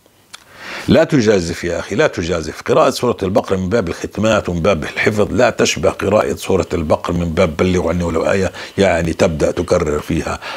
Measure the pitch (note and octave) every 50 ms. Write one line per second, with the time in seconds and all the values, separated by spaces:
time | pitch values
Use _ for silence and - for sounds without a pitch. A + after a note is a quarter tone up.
0 | _ _ _ _ _ _ - - _ - - - - - - - - - G3+ D3
1 | E3 D#3+ D#3+ C3+ G#2 A2 G#2+ F#2 E2+ E2 E2 - - F2 E2 F2+ - - G2 B2
2 | F3+ - - G#2 F2 E2 F2 E2 D#2 - - - - - B2+ D#3+ D3+ C3+ - -
3 | B2+ A#2+ A2 - G2 F2+ G2+ A#2 - - F#2+ F#2+ F#2 F2+ G#2+ A#2 F#2+ - - -
4 | - - - F#2+ G#2+ A2+ G#2+ G2 - F#2 F2 E2+ D#2+ G2+ F#2+ D2+ - - - -
5 | - - G#2+ G#2 G2+ - F#2+ F#2+ B2 A2+ - - B2 - - - - - - -
6 | - F#2+ G2+ G#2+ B1 C#2 - - - - F#2+ F2+ E2 - - E2+ D#2 D2+ - -
7 | - - F2 F2 F2 E2 D#2 F#2 F#2+ E2+ D2+ - F#2 F#2 F2+ F2+ - - F2 F2
8 | F2 E2+ D#2 E2 D#2 - G2 G2 F#2 F2+ - - - - - G2 G2 F#2 E2+ E2
9 | E2+ E2 D#2 - - F2+ D#2 D2 E2 E2 - F2+ E2+ - F#2 F2 D#2+ D2+ D2 D2+
10 | - - E2+ E2+ - - D#2+ - - - -